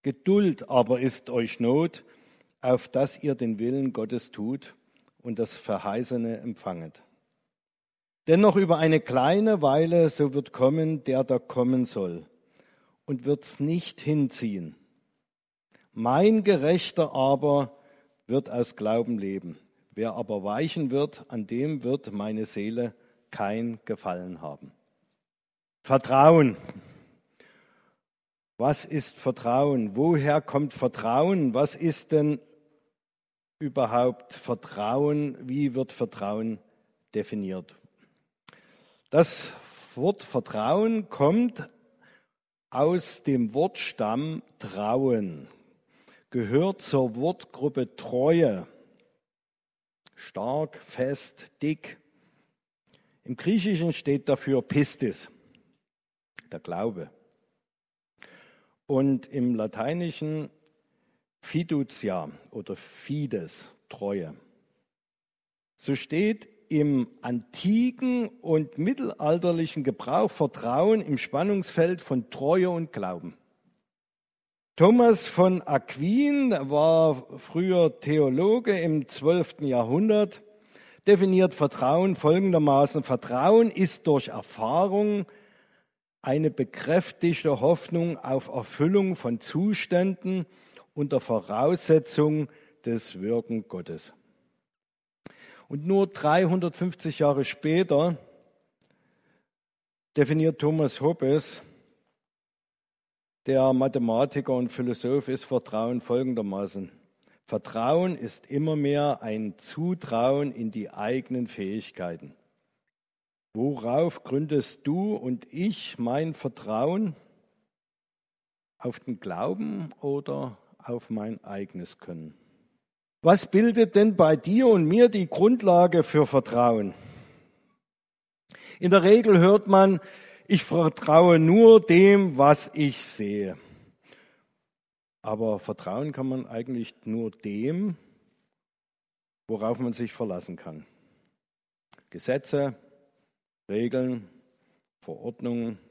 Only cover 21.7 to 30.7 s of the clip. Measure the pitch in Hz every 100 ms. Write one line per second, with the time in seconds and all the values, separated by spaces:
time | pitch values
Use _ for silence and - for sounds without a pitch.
21.7 | 151 120 135 117 101 107 107 107 107 104
22.7 | 113 120 _ _ _ _ - 101 110 117
23.7 | 113 - - 98 90 90 82 78 71 69
24.7 | _ _ _ _ _ _ _ _ _ _
25.7 | _ - 135 127 135 151 160 135 95 -
26.7 | - - - _ _ _ _ _ _ _
27.7 | _ _ _ _ _ _ _ _ - 127
28.7 | 147 - 151 - - 131 - 117 127 143
29.7 | 135 107 101 160 160 143 151 - 139 147